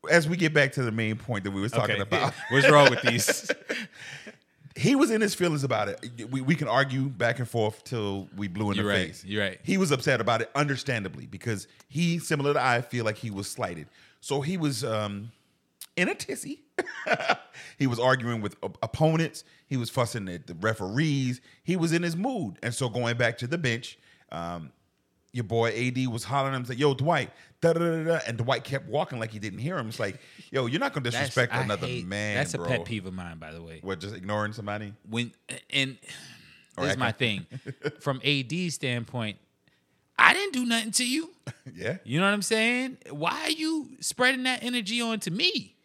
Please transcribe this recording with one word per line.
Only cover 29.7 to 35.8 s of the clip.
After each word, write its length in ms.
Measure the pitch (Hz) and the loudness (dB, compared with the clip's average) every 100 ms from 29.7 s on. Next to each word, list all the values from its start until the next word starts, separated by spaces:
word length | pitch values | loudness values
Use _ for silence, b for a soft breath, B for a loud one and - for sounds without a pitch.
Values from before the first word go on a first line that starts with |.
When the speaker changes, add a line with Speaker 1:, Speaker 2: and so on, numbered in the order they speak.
| 180 | -6
Speaker 1:
him. 120 | 110 | -6
It's 100 | 113 | -6
like, 220 | 104 95 B B B | -6 -6 B B B
"Yo, 140 | 135 123 | -2 0
you're 120 | 151 | -2
not 140 | 277 | -2
gonna 180 | 151 123 | -2 -2
Speaker 2:
That's, 60 | 117 139 | -2 0
Speaker 1:
disrespect 220 | 135 123 | 2 2
Speaker 2:
I 100 | 117 | 0
Speaker 1:
another 260 | 127 101 85 | 0 -2 -2
Speaker 2:
hate, 180 | 82 87 | -4 -4
Speaker 1:
man, 300 | 101 107 101 | -4 -2 -2
Speaker 2:
that's 180 | 139 | -2
a 40 | 87 | -2
Speaker 1:
bro." 80 | 87 | -2
Speaker 2:
pet 160 | 120 | -2
peeve 220 | - 110 92 | -2 -6 -6
of 80 | |
mine, 240 | 92 87 82 | -10 -10 -12
by 120 | 80 | -14
the 100 | 82 | -14
way. 200 | 82 82 | -14 -12
Speaker 1:
What, 160 | 87 92 | -6 -6
just 160 | 98 | -6
ignoring 380 | 110 95 104 104 | -10 -4 -2 -2
somebody? 400 | 110 104 104 104 104 - | -4 -8 -6 -8 -14 -6
Speaker 2:
When, 220 | 113 120 _ - - _ | -4 -4 _ -16 -16 _
and 280 | 139 | 0